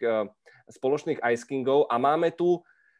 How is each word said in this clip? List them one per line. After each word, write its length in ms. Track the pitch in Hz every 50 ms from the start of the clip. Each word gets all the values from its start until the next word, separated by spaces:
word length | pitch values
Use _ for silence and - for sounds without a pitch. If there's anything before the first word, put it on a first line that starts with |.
eh, 240 | 120 113 113 110 104 98 - _ _ - - _ _
spoločných 560 | - - - - 131 143 143 - 165 143 - - 120
Ice 160 | 120 117 -
Kingov 400 | - 139 135 123 135 135 147 147 - 120
a 80 | 120
máme 320 | 131 139 151 165 170 165 165
tu 320 | - 175 175 175 170 - _ _ _ _ _ _